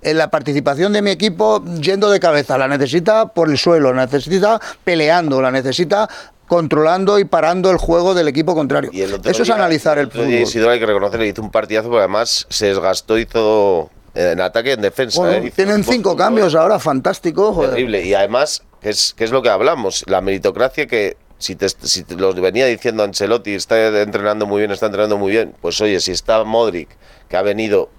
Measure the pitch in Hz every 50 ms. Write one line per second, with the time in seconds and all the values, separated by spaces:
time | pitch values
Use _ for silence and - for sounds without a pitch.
0 | - 143 156 160 156 147 - 156 135 151 143 143 131 147 139 135 175 202 208 208
1 | 208 202 190 156 185 214 175 170 214 214 220 208 190 175 175 165 143 160 190 196
2 | 202 208 202 190 180 170 156 147 139 - 147 131 135 131 143 139 143 131 127 175
3 | 165 190 214 220 226 - - - 165 156 147 135 - 185 170 160 147 131 127 131
4 | 131 127 135 143 127 151 170 190 180 208 226 - - - - - _ - 175 165
5 | 151 147 165 180 170 156 139 131 131 131 127 135 123 135 127 - 175 151 202 202
6 | 220 202 - - - - _ _ _ - 170 175 165 151 151 147 156 156 170 185
7 | 196 190 208 208 202 160 - 170 151 156 175 185 175 190 185 165 - - 165 170
8 | 175 185 190 180 165 147 127 143 160 156 180 156 151 131 143 147 139 120 - 185
9 | - 190 101 98 - - 185 220 117 - 233 214 190 175 165 151 - 165 151 147
10 | 143 123 - 117 117 - 120 120 120 107 - 117 110 117 120 120 110 107 104 101
11 | 95 101 98 117 113 104 98 107 107 104 - 113 110 - 107 107 110 117 123 113
12 | 101 92 98 107 117 120 - - - - - - 110 101 98 95 85 92 95 -
13 | - - 110 113 113 - - 117 110 107 110 107 101 101 95 85 78 - _ -
14 | _ - - - 85 90 82 87 92 92 - 113 117 131 139 117 104 98 - -
15 | 135 117 98 160 180 170 180 - - 123 - - 190 196 208 208 196 - 247 247
16 | 196 196 175 - 180 208 233 220 208 175 147 160 160 180 - - - 160 143 135
17 | 131 180 190 - - 180 156 160 196 214 208 170 147 131 127 120 127 120 107 98
18 | 85 92 101 98 98 101 110 123 143 151 - - _ _ _ - - 104 104 -
19 | - - - - 113 110 117 135 120 120 104 95 107 139 170 147 113 98 87 -
20 | - - 95 92 92 98 98 95 82 101 95 98 120 131 - - 147 123 - 113
21 | 104 92 - _ _ _ - - - - 98 - - 95 - - - - - 95
22 | 85 - 90 85 95 95 95 90 90 92 92 110 135 131 117 104 - 120 110 107
23 | 107 101 92 - 101 101 113 120 - 104 101 95 - - 113 113 110 113 107 104
24 | 104 107 104 110 101 104 107 107 107 104 101 101 107 104 101 95 - 107 101 98
25 | 107 107 104 101 101 98 101 113 110 82 - - - 85 85 - 110 107 101 90
26 | 82 92 90 87 - - 113 110 110 107 113 117 117 110 90 87 76 - - _
27 | _ - - - - _ - 90 95 104 101 107 110 107 101 95 80 - _